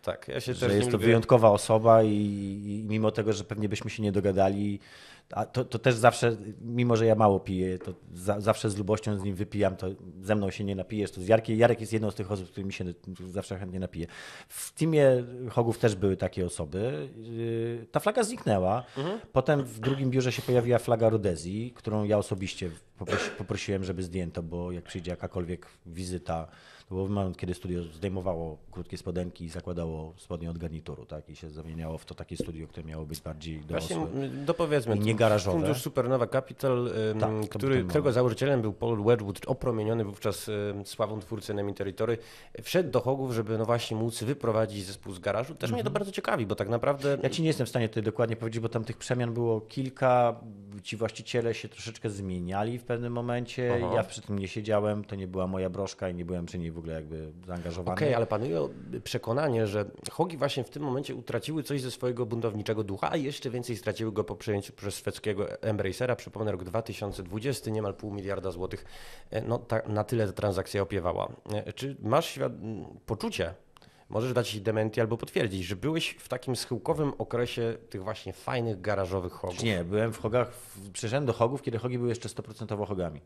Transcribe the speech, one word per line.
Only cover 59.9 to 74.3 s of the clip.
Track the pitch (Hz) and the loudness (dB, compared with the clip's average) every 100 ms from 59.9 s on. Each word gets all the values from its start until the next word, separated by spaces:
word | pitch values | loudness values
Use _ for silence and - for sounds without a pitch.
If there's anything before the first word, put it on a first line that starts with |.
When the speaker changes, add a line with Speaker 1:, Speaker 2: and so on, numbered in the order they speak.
| - - | -6 -12
Speaker 1:
Hogi | - 175 160 | -2 -2 0
właśnie | 135 139 | -2 -2
w | 120 | -4
tym | 147 | -6
momencie | 147 127 143 123 | -4 -2 -4 -8
utraciły | 117 117 127 156 | -4 -4 -2 -4
coś | 135 143 | -2 -2
ze | 127 | -4
swojego | - 127 120 120 | -2 -2 -2 -2
buntowniczego | 117 113 104 95 110 | 0 -2 -2 -2 -2
ducha, | 104 98 165 | -2 -2 0
a | 175 | 0
jeszcze | 135 139 135 | -2 -4 -4
więcej | 123 120 110 | -4 -4 -4
straciły | - 104 110 | -2 -2 -2
go | 107 | 0
po | 101 98 | -2 -4
przejęciu | - 101 95 | -2 -2 -2
przez | - 101 - | -8 -8 -6
szwedzkiego | - - 107 98 101 - | -6 -4 -4 -2 -4 -2
Embracera. | 110 107 95 90 123 120 | -2 0 0 0 -2 -2
Przypomnę, | - 98 107 | -4 -4 -2
rok | 92 | -2
dwa | 90 104 | -2 -2
tysiące | 113 104 104 92 | -2 -4 -6 -6
dwudziesty, | 90 104 123 131 - | -6 -4 -2 -4 -2
niemal | 110 104 | -2 -2
pół | 95 107 | -4 -8
miliarda | 101 98 95 92 | -6 -4 -4 -4
złotych. | 87 90 87 - - - - - | -4 -6 -6 -12 -16 -16 -16 -6
E, | 107 | -6
no, | 110 120 | -2 -2
ta, | - 113 - | 0 -2 0
na | 104 | -2
tyle | 104 120 104 | 0 0 0
ta | |
transakcja | - 104 92 92 104 | 2 0 0 0 0
opiewała. | 98 98 87 87 - - - | 0 0 0 0 -4 -6 -6
E, | 107 - | -6 -6
czy | - 135 135 | -8 -8 -6
masz | 107 135 - | 0 2 0
świad-, | 135 135 120 | -2 -4 -4
m, | 101 107 - - - | -8 -8 -10 -14 -6
poczucie, | 110 226 - 82 87 _ - - _ _ | -4 -2 -2 -4 -4 _ -20 -20 _ _
możesz | 107 123 | -2 2